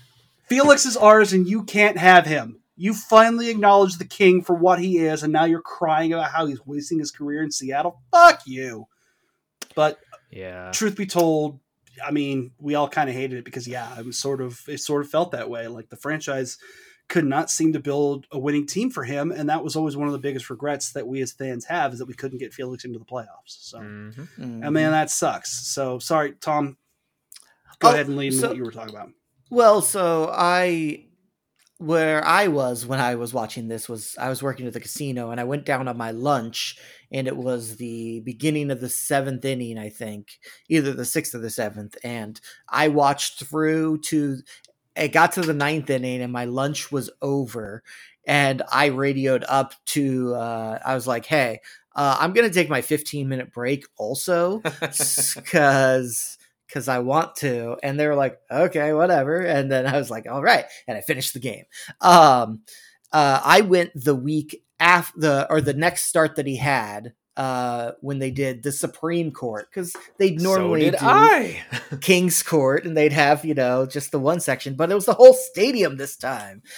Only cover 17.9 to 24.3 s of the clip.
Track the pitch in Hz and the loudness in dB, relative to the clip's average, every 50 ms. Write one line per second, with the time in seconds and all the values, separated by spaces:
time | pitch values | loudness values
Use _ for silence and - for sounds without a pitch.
17.9 | 139 147 143 143 143 139 135 - - 135 131 147 147 147 143 143 - 190 240 254 | -2 0 0 0 -2 -4 -8 -12 -10 -6 -4 -2 -2 -2 -2 -4 -4 -4 -4 -4
18.9 | - 160 127 123 143 143 147 170 175 151 147 151 156 160 - 151 156 156 156 151 | -4 -6 -8 -6 -6 -4 -4 -4 -4 -4 -4 -2 -2 -2 -4 -4 -4 -4 -4 -4
19.9 | 139 143 147 147 143 135 131 143 135 127 123 - 127 113 143 147 143 139 - - | -4 -4 -4 -4 -4 -4 -6 -6 -6 -8 -10 -12 -12 -8 -6 -6 -6 -6 -8 -10
20.9 | - 143 113 123 131 135 131 120 - - 135 131 127 123 - - 165 175 147 131 | -10 -10 -10 -8 -6 -6 -6 -8 -8 -10 -10 -8 -8 -10 -8 -6 -4 -4 -4 -4
21.9 | 123 117 127 127 120 - 139 135 131 123 131 110 - - 127 127 127 120 - 127 | -4 -8 -12 -14 -12 -12 -12 -10 -10 -10 -14 -14 -12 -12 -12 -12 -12 -12 -14 -14
22.9 | 117 113 - - 127 123 107 - 82 - _ - - - - - 117 113 104 104 | -14 -14 -14 -12 -12 -12 -12 -12 -18 -20 _ -20 -20 -20 -20 -20 -20 -18 -18 -16
23.9 | 104 107 107 107 110 127 156 - | -16 -16 -18 -18 -18 -18 -20 -20